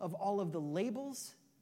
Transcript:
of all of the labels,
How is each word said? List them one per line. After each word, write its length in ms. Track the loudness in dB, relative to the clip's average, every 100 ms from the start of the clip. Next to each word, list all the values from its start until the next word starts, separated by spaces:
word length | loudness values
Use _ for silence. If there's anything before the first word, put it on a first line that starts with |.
of 140 | -4
all 260 | 0 2 2
of 120 | 2
the 100 | 0
labels, 720 | 0 2 2 0 -4 -6 -10 -14 -20 _